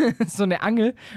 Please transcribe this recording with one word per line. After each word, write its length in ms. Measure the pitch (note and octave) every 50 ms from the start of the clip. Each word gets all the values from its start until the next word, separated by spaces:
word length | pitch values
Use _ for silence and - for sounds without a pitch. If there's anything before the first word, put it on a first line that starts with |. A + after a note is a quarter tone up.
| D#4 A#3
<laughs> 180 | - - A3
so 160 | D#3+ - - G3+
eine 180 | F#3 F3 -
Angel 320 | - G#3 A3+ A#3 G#3+ B3 B3+ - - - G#3+